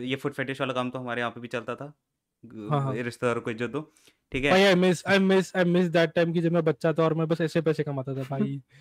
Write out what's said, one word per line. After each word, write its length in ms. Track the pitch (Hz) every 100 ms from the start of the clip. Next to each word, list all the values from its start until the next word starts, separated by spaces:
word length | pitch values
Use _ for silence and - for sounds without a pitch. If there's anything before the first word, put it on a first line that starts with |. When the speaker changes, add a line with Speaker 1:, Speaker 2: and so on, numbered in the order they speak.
Speaker 1:
ये 140 | 127 131
फुट 160 | 143
फेटिश 280 | - 127 135
वाला 120 | 135
काम 180 | 127 123
तो 80 | 127
हमारे 220 | 127 117
यहाँ 100 | 120
पे 100 | 117
भी 80 | 120
चलता 260 | 120 110
था। 180 | 120 143 - _ _ _ _ 113
ग-, 220 | 113 107
Speaker 2:
हाँ, 100 | 147
हाँ। 140 | 139
Speaker 1:
रिश्तेदारों 460 | 117 120 117 123 117
को 100 | 113
इज्जत 200 | 117 120
दो, 220 | 135 156 _ _ _ _
ठीक 120 | 135
है। 60 | 143
Speaker 2:
भाई, 240 | 185 196
I 20 | 180
miss, 300 | 180 175 -
I 160 | 196
miss, 340 | 190 190 180 190
I 120 | 175
miss 220 | 175 180
that 180 | 170 165 175
time 140 | 170
कि 80 | 170
जब 120 | 165
मैं 120 | 170
बच्चा 280 | 160 151 165
था 120 | 160
और 100 | 160
मैं 140 | 160 160
बस 120 | 160
ऐसे 200 | 160 170
पैसे 220 | 160 151
कमाता 320 | 147 139 131
था 80 | 135
भाई। 400 | 131 139 139 139 -
Speaker 1:
<laughs> 60 | -